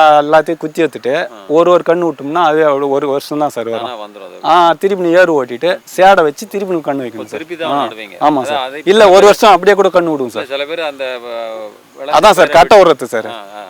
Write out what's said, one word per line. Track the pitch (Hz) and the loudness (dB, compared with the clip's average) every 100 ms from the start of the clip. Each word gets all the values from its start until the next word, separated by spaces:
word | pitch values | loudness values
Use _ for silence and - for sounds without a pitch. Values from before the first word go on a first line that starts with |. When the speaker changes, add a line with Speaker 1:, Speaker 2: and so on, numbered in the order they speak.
| 156 151 | 6 4
Speaker 1:
எல்லாத்தையும் | 147 156 156 165 | 4 2 0 -6
குத்தி | 160 151 | -6 -4
எடுத்துட்டு | 156 - 120 151 185 | -4 -4 -6 -4 -6
Speaker 2:
ஆ. | 110 120 151 | -10 -2 2
Speaker 1:
ஒரு | 170 | 4
ஒரு | 175 165 | 2 2
கண்ணு | 170 170 | -2 -2
விட்டோம்னா | 143 139 165 165 | -6 -6 -2 0
அதுவே | 156 151 | 2 0
அவ்வளோ | 139 143 139 | 0 -2 -2
ஒரு | 143 | -2
வருஷம் | 139 - 151 | -6 -6 -6
தான் | 147 120 | -6 -6
சார் | 113 | -8
வரும். | 113 117 | -8 -10
Speaker 2:
தானா | 117 | -12
வந்துரும் | 104 104 95 | -16 -18 -20
அது. | 90 - | -8 -2
Speaker 1:
ஆ, | 170 170 160 | 2 2 0
திருப்பி | 196 196 175 | -2 -2 0
நீ | 170 | 2
ஏறு | 180 151 | 2 0
ஓட்டிட்டு | 123 120 165 - - - | -4 -6 -6 -6 -6 2
சேடை | 185 196 156 | 4 4 0
வச்சு | 151 214 | -4 -10
திருப்பி | 202 190 175 | -10 -6 -6
நீ | |
கண்ணு | 147 139 | -6 -8
Speaker 2:
இப்போ | 123 | -8
Speaker 1:
வைக்கணும் | 110 107 | -12 -14
சார். | 113 | -14
Speaker 2:
திருப்பி | 160 170 | -14 -10
தான் | 160 143 | -6 -4
Speaker 1:
ஆ, | |
Speaker 2:
நடுவீங்க. | 131 110 104 - 147 | -6 -10 -18 -4 -2
Speaker 1:
ஆமா | 147 | -2
Speaker 2:
அதான் | 131 | -4
Speaker 1:
சார். | 147 131 | -6 -8
Speaker 2:
அது | 143 | -6
இப்ப | 160 | 0
Speaker 1:
இல்ல, | 208 208 190 | 4 6 6
ஒரு | |
Speaker 2:
சில | 202 | 6
Speaker 1:
வருஷம் | 190 220 180 | 4 4 4
அப்படியே | 185 196 | 2 2
கூட | 190 185 | 2 0
கண்ணு | 170 | 0
விடுவோம் | 147 123 107 | -4 -6 -8
சார். | 110 | -8
Speaker 2:
சில | 139 143 | -8 -8
பேர் | 170 156 | -8 -8
அந்த, | 139 131 123 120 | -8 -10 -10 -12
வ-, | 117 113 110 107 - _ - | -12 -10 -12 -16 -20 _ -16
விளக்கு | 139 156 | -4 2
Speaker 1:
அதான் | 202 180 | 4 4
சார், | 151 | 4
Speaker 2:
பயிரை | 160 | 4
Speaker 1:
கட்ட | 190 214 | 6 6
Speaker 2:
விட்டு | |
Speaker 1:
விடுறது | 175 139 123 | 6 2 -4
சார். | 117 110 | -6 -8
Speaker 2:
ஆ, | 117 101 | -12 -16
ஆ, | 104 | -18